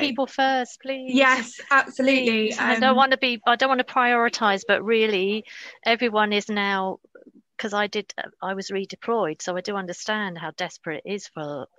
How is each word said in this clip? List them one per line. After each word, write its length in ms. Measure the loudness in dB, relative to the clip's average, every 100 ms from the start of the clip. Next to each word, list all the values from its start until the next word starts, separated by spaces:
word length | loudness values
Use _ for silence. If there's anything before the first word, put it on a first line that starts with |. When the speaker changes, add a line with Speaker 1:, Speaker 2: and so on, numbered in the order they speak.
| -4
Speaker 1:
people 180 | -2 -4
first, 540 | 0 0 0 -4 -10
please. 320 | -10 -8 0
Speaker 2:
Yes, 460 | 4 4 4 -2 -10 2
absolutely. 760 | 2 2 0 4 4 2 2 0
Speaker 1:
Please. 100 | 0
And 140 | 0
I 80 | 2
don't 120 | 4
Speaker 2:
Um, 40 | 4
Speaker 1:
wanna 220 | 4 2
be, 240 | 0 0 0
I 120 | 2
don't 100 | 2
wanna 160 | 2
prioritise, 800 | 0 2 4 4 2 2 2 2 2
but 160 | 0 2
really 580 | 2 2 2 0 -2 -6 -18 -18 -6 -2
everyone 460 | 0 2 2 2
is 160 | 0 -2
now, 520 | -2 0 0 -2 -6 _ -20 -20 -20 _ -10
'cause 160 | -4
I 140 | -2 -2
did, 260 | -4 -8 -12 -14 -10
I 120 | -8
was 160 | -8 -6
redeployed, 720 | -6 -8 -10 -4 -2 -2 -4
so 140 | -6 -6
I 20 |
do 140 | -6 -6
understand 600 | -8 -10 -6 -4 -4 -8
how 140 | -10
desperate 500 | -8 -10 -8 -10 -8 -8
it 80 |
is 140 | -10 -10
for, 400 | -10 -8 -8 -12